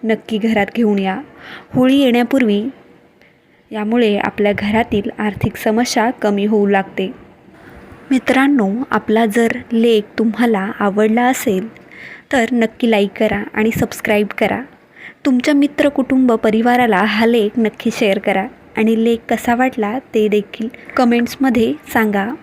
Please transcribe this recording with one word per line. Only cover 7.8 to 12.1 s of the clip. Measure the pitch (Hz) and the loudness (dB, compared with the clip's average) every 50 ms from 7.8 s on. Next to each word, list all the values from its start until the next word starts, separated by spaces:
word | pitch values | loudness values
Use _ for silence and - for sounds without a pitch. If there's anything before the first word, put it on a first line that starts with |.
| - - - - - - | -20 -20 -20 -20 -6 -2
मित्रांनो, | 277 254 - - 254 262 269 277 285 277 208 190 196 233 269 - | -2 -2 0 0 0 2 2 2 2 2 2 0 -2 -4 -4 -4
आपला | - 220 - - 214 220 233 | -4 -4 -2 0 0 2 2
जर | 220 202 247 233 226 226 247 - - | 2 2 2 0 0 -2 -4 -10 -4
लेख | - 226 226 240 226 214 208 - - - | -2 2 2 4 4 2 0 -2 -4 -2
तुम्हाला | 220 226 208 202 247 240 226 190 190 196 - - | -2 -2 0 0 0 0 2 0 -2 -4 -6 -2
आवडला | - 202 190 208 220 220 220 233 240 | -2 -2 0 2 2 2 2 2 2
असेल, | 247 262 262 - - 196 185 185 226 - - - - - - - - | 2 0 0 -2 -2 -2 -2 -4 -6 -12 -18 -20 -20 -20 -20 -20 -20